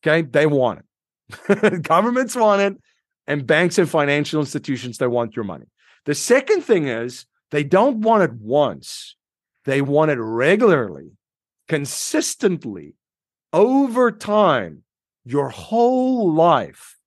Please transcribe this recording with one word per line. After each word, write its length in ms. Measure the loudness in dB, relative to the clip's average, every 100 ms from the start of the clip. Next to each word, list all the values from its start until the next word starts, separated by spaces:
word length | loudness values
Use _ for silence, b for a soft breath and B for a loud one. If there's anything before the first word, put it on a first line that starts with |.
Okay? 200 | 2 0
They 240 | 2 0 2
want 340 | 2 0 -2
it. 1000 | _ _ _ _ _ -20 -2 0 2 0
<laughs> 0 |
Governments 520 | 0 2 2 -2 -4
want 260 | 0 2 4
it, 220 | 0 -2 _ _ _ _ -6
and 180 | -6 0
banks 320 | 2 2 0
and 100 | 0
financial 520 | 0 0 0 -2 -4
institutions, 580 | -4 -6 -6 -8 -8 -4
they 80 | -2
want 300 | -2 -4 -6
your 80 |
money. 220 | -10 -12 -18 _ b b
The 100 | -6
second 480 | -6 2 0 2 -2
thing 260 | 2 0 0
is, 380 | -4 -8 -12 -20 _ _
they 100 | -6
don't 380 | 2 4 4 0
want 240 | 2 2
it 80 | 2
once. 840 | -2 -2 0 0 -2 -14 -18 -18 _ _ _ _ _
They 160 | -4 -2
want 300 | 0 2 2
it 80 | 0
regularly, 920 | -4 -2 2 4 4 2 0 -8 -18 _ _ _ _ _ _
consistently, 1300 | -6 -6 -10 -6 -4 -4 -4 -4 -4 -8 -14 -16 _ _ _ _ _ _
over 580 | 0 2 2 0 2 0
time, 720 | 0 -2 2 4 2 -4 -14 _ _ _ _
your 260 | -6 -4 -4
whole 840 | -8 -4 2 2 2 0 0 0
life. 640 | 4 4 4 0 -12 -20 _